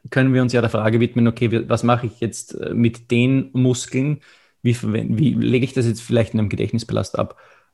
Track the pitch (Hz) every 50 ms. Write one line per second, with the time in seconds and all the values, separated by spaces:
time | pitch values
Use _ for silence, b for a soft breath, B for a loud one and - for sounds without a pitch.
0 | - - - 135 131 131 127 127 127 123 123 120 117 113 - 107 107 110 113 113
1 | 117 117 - 123 117 117 113 - 123 113 110 113 - - 117 113 - 120 120 120
2 | 123 110 - - 113 101 - - - - - - - - - 113 117 117 113 -
3 | - - 123 120 123 127 135 135 127 - - 131 127 127 123 123 - - - 131
4 | 135 147 151 143 b b b b b b b b - 123 120 123 - 110 104 113
5 | 110 - 117 107 156 117 117 113 113 117 120 127 123 123 - 135 117 117 110 -
6 | - - 117 117 113 - - 110 107 101 - 107 107 110 113 117 - - 107 107
7 | 101 - - - - - - b b b b b b b